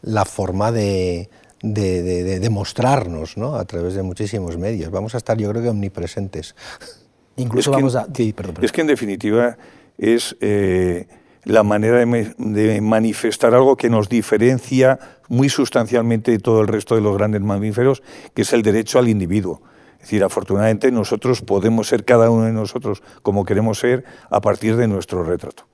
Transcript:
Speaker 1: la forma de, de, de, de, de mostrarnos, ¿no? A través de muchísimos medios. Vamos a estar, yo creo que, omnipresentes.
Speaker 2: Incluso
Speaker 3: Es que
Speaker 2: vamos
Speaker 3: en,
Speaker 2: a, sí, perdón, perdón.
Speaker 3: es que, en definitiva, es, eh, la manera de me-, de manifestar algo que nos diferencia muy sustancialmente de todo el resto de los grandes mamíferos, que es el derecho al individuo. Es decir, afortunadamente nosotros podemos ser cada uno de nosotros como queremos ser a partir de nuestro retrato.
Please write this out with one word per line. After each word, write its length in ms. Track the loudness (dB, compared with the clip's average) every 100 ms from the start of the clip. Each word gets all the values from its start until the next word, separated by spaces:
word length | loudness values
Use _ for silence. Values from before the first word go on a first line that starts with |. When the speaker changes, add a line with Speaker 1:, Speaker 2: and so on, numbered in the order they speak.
Speaker 1:
la 240 | -2 0
forma 480 | 0 -2 -4 -2 -2
de, 560 | 0 0 0 -2 -4 -8 _ _ _
de, 400 | -6 -2 0 -2
de, 220 | -2 -4
de, 160 | -2 -2
de 100 | -2
mostrarnos, 840 | -2 -4 -2 0 0 -2 -8 -10 -8
¿no? 200 | -8 -6
A 80 |
través 300 | -8 -6 -6
de 80 | -4
muchísimos 540 | -6 -6 -6 -6 -6 -6
medios. 340 | -6 -6 -6
Vamos 240 | -6 -6
a 40 | -8
estar, 180 | -4 -2
yo 140 | -2
creo 120 | -2
que, 60 | -2
omnipresentes. 880 | -2 -4 -6 -10 -8 -10 -10 -14 -18 -20 -20 -20 -20 _ _ _ -8
Speaker 2:
Incluso 340 | -2 0 2
Speaker 3:
Es 60 | 2
que 60 |
Speaker 2:
vamos 120 | 2
Speaker 3:
en, 60 | 0
Speaker 2:
a, 60 | -4
sí, 180 | -2 -2
perdón, 220 | -2 -10
perdón. 100 | -4
Speaker 3:
es 80 | -2
que, 80 | 0
en 60 | 0
definitiva, 720 | 0 -2 -4 0 2 0 -2 -20 -20 _ -4
es, 360 | 2 2 0 -4
eh, 680 | -2 0 2 2 0 -2 -8 -20 _ _
la 180 | 2 4
manera 360 | 4 2 4 4
de 80 | 4
me-, 280 | 0 -2 -6
de 420 | -4 0 2 2
manifestar 760 | 2 2 2 0 -2 2 4
algo 220 | 6 6 4
que 140 | 2
nos 180 | 2 2
diferencia 920 | 0 0 2 2 2 -2 4 4 2 -4 -20 _
muy 220 | 0 0
sustancialmente 800 | 0 0 0 0 0 2 0 0
de 80 | 0
todo 240 | 2 2
el 60 | 2
resto 260 | -2 0
de 80 | 0
los 160 | 2 0
grandes 240 | 0 0
mamíferos, 600 | -2 -2 -2 0 0 0 -6 -20 -12
que 100 | -4
es 100 | 0
el 80 | 2
derecho 360 | 2 0 2 2
al 120 | 2
individuo. 500 | 2 0 -2 -2 -8 _ _ -20 _
Es 60 |
decir, 200 | -4 0
afortunadamente 680 | 0 0 -2 0 2 2 2
nosotros 500 | 2 0 -2 0 -2
podemos 460 | 0 0 2 2 0
ser 160 | -2
cada 260 | 4 6 6
uno 140 | 4
de 80 | 2
nosotros 500 | -2 -4 -6 -6 -8 -10 -8
como 220 | -2 -2
queremos 360 | 0 0 0 0
ser 240 | 0 0 -4 -20 -2
a 100 | 0
partir 360 | 0 0 0 0
de 100 | 0
nuestro 380 | -2 -4 -4
retrato. 400 | -2 -4 -6 -18 -20